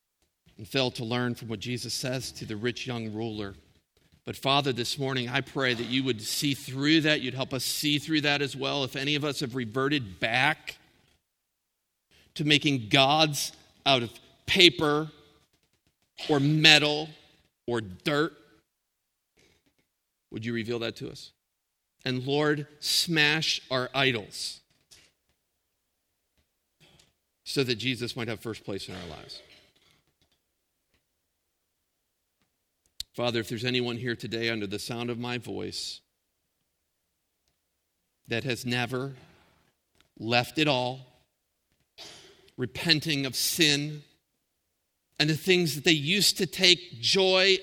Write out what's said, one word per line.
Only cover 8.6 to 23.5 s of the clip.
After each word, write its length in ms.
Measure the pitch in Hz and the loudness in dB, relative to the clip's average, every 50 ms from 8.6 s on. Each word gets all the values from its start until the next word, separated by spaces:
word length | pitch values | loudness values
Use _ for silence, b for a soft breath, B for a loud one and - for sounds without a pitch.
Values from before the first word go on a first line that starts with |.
| 135 135 139 143 135 | -4 -2 -2 -2 -4
If 100 | 123 139 | -4 -4
any 200 | 139 135 147 151 | -4 -2 -2 -2
of 100 | 143 147 | 0 -2
us 160 | 147 135 - | -2 -4 -4
have 140 | 156 117 120 | -6 -6 -4
reverted 680 | 135 120 107 107 131 135 143 151 143 120 95 90 - | -4 -6 -4 -2 0 0 0 0 -2 -4 -6 -8 -4
back 560 | - 113 120 127 135 151 156 - - - - - _ _ _ _ _ _ _ _ _ _ _ _ _ _ _ _ _ _ _ _ _ _ _ _ _ _ b b b b b | -2 0 2 2 2 2 0 -2 -6 -16 -16 -18 _ _ _ _ _ _ _ _ _ _ _ _ _ _ _ _ _ _ _ _ _ _ _ _ _ _ b b b b b
to 120 | - 151 | -2 2
making 420 | 151 151 143 - 151 139 127 107 | 4 4 4 4 4 0 0 0
gods 640 | 98 139 139 135 131 151 156 160 156 143 - - - - - - _ _ _ - | 4 6 6 6 6 6 4 4 4 2 -2 -4 -6 -8 -14 -20 _ _ _ 2
out 160 | 139 135 123 | 4 4 4
of 80 | 117 104 - - - - _ _ - | 2 -2 -8 -14 -20 -20 _ _ -4
paper 680 | - - 180 175 170 - - 160 147 147 151 160 156 - - - _ _ _ _ _ _ _ _ _ _ _ _ _ _ _ _ _ _ - - - | 2 6 8 8 8 8 6 2 2 2 0 -2 -4 -10 -18 -20 _ _ _ _ _ _ _ _ _ _ _ _ _ _ _ _ _ _ -6 0 2
or 100 | 147 139 | 2 4
metal 680 | 139 147 156 156 151 160 151 147 151 151 151 151 156 156 - - - _ _ _ _ _ _ _ - | 4 2 4 6 8 8 8 8 6 4 0 -2 -4 -8 -10 -18 -20 _ _ _ _ _ _ _ -6
or 140 | 117 120 117 | -2 -2 -2
dirt, 500 | 110 95 90 - - 160 147 143 156 - - - - _ _ _ _ _ _ _ _ _ _ _ _ _ _ _ _ _ _ _ _ _ _ _ _ _ _ _ _ _ _ _ _ _ _ _ _ - | -2 -4 -8 -6 -2 0 2 2 0 0 -4 -10 -20 _ _ _ _ _ _ _ _ _ _ _ _ _ _ _ _ _ _ _ _ _ _ _ _ _ _ _ _ _ _ _ _ _ _ _ _ -14
would 140 | - 110 110 | -12 -8 -6
you 80 | 120 117 | -4 -4
reveal 260 | 117 104 113 120 113 | -4 -4 -4 -4 -4
that 160 | 113 113 110 | -4 -6 -8
to 140 | - - - | -10 -12 -14
us? 240 | - - - - _ _ _ _ _ _ _ _ _ _ _ _ _ _ - | -14 -16 -18 -20 _ _ _ _ _ _ _ _ _ _ _ _ _ _ -4
And 200 | 131 127 127 123 | -4 -4 -2 -2
Lord, 420 | 139 139 147 151 147 151 147 143 - - - | 0 2 2 4 2 2 0 -4 -10 -12 -8
smash 800 | - - - - - 175 165 156 147 147 151 160 156 - | -4 -2 0 0 0 2 4 4 4 4 4 2 0 -2